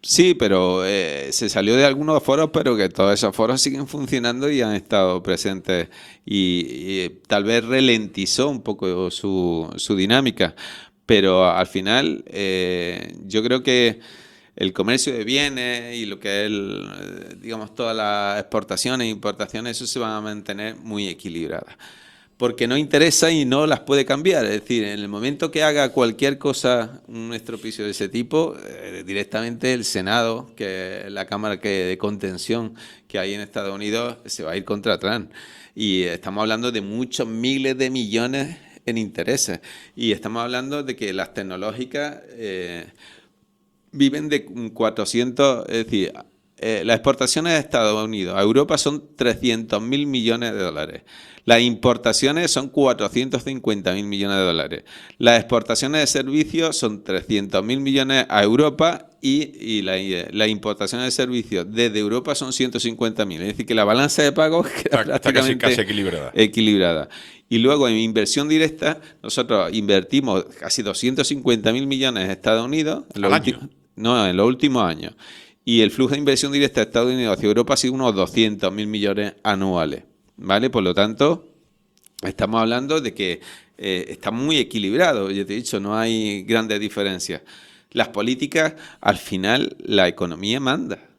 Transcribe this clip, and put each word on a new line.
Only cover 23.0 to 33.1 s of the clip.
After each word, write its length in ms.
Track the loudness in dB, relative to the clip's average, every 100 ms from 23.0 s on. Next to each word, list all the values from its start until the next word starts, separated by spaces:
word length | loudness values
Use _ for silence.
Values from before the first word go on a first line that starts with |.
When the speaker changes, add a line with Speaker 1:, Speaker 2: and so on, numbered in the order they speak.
| 4 4 4
Speaker 1:
y 140 | 4 2
no 200 | 2 2
las 140 | 0
puede 260 | 2 2 2
cambiar. 400 | 0 2 2 2
Es 60 |
decir, 320 | -2 -2 -2
en 160 | -2 -4
el 80 | -8
momento 420 | -4 -4 -4 -4
que 140 | 0
haga 260 | 2 2 0
cualquier 460 | 2 0 2 -2 0
cosa, 640 | -2 0 2 0 -2 -10 -16
un 260 | -12 -10
estropicio 500 | -10 -10 -12 -10 -8
de 60 | -8
ese 180 | -4 -4
tipo, 460 | -2 0 0 0 -4
eh, 400 | -14 -14 -12 -12 -6
directamente 680 | -6 -4 -4 -6 -2 0
el 100 | 0
Senado, 640 | -2 -4 0 0 0 -4 -10 -10
que 460 | -8 -6 -8 -10 -12
es 40 |
la 140 | -10 -6
cámara 340 | -4 -4 -4
que, 100 | -2
de 280 | -2 -2 -2
contención 800 | -4 -4 -6 -8 -4 -4 -4 -12 -20 -20
que 100 | _